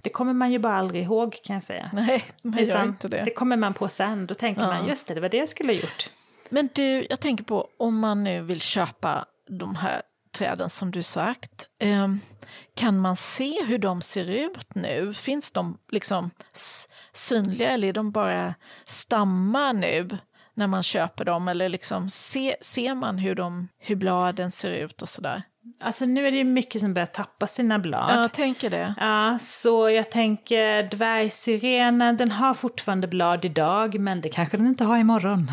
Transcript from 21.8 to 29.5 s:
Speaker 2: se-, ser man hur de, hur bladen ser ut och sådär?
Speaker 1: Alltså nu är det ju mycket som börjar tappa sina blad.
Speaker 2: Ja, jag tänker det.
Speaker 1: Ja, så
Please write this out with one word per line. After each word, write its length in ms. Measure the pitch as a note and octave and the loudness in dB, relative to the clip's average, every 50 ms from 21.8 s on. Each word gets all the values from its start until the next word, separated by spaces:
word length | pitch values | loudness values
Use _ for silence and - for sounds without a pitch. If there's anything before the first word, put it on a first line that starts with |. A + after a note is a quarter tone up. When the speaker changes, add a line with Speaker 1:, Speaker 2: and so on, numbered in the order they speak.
| - - - F#3 F3+ F#3+ | -6 -4 -4 -4 -4 -4
Speaker 2:
se-, 460 | - - - - - C4+ C4+ C4+ - - | -4 -2 -2 -2 -2 -2 -2 -2 -2 -4
ser 340 | - - - C4 A#3+ C4 C4+ | -6 -6 -4 -2 -2 -2 -2
man 220 | B3+ C4 A3 G3 | -2 -4 -4 -2
hur 180 | F#3+ F#3+ F#3+ F#3 | -2 -2 -2 -2
de, 320 | F#3 F3+ F3 F3 F3 F3+ F3+ _ _ | -2 -4 -4 -4 -6 -8 -10 _ _
hur 160 | - - G#3 | -4 -4 -2
bladen 560 | F#3+ F#3+ F#3 F#3 F3+ F3+ F3+ F#3 F#3 F3+ F#3 | 0 2 2 2 2 2 0 0 -2 -4 -4
ser 200 | F#3 - - F#3 | -4 -4 -4 -4
ut 300 | F3 - D#3 D#3 - - | -4 -4 -6 -8 -10 -12
och 80 | - - | -12 -10
sådär? 340 | - - - C3+ - G3+ - _ _ _ - A#3 A#3+ - | -10 -6 -6 -6 -6 -6 -8 _ _ _ -20 -20 -14 -8
Speaker 1:
Alltså 240 | - A#3 - - C4+ | -6 -6 -2 0 0
nu 220 | B3 B3+ C4+ C#4 | 2 2 2 2
är 40 | C#4 | 2
det 60 | C4+ | 2
ju 60 | C#4 C4 | 2 2
mycket 380 | B3+ B3+ B3+ B3 - - G#3+ | 2 2 2 0 0 -2 -2
som 120 | G#3 G3+ F3+ | 0 0 0
börjar 120 | F3+ F3 | 0 -2
tappa 420 | - - - G3+ - _ - - | -2 -4 -8 -8 -8 _ -6 -4
sina 320 | - - - A#3+ A3+ G#3+ G#3 | -4 0 0 2 2 2 2
blad. 320 | F3+ E3 - - - - | 0 0 -2 0 2 2
Speaker 2:
Ja, 100 | A#3+ A#3+ | 4 4
jag 120 | A#3 A3+ - | 2 2 0
tänker 360 | - D4 C4+ B3+ - - G#3+ | 0 -2 -2 -2 -2 -2 -2
det. 240 | - E3+ F3 F#3 G3+ - | -2 -2 -2 -4 -4 -2
Speaker 1:
Ja, 380 | G#3 A3 G#3+ G#3+ G#3+ A3 A#3+ A#3 | 0 0 2 2 2 2 0 0
så 480 | - - | -2 -4